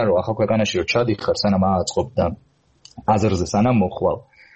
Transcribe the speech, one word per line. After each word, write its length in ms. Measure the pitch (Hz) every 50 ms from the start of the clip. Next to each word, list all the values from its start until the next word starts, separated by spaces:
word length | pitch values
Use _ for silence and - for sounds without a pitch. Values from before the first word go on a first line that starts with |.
რომ 140 | 117 107 90 90
ახალ 180 | 92 - 110
ქვეყანაში 400 | 110 110 101 110 110 107 104 - 92
რომ 100 | 87 -
ჩადიხარ, 480 | - 117 120 117 104 - - - 101 -
სანამ 260 | - 104 98 95 92
ააწყობ 440 | 95 95 92 87 - - 95 87 -
და 140 | - - 90 85 - - _ _ _ _ _ _ _ _ _ - - -
აზრზე 460 | - - 110 107 98 110 98 87 90 -
სანამ 300 | - 104 107 123 127 110
მოხვალ, 400 | 95 90 - - 95 90 73 - - _ _ - - - -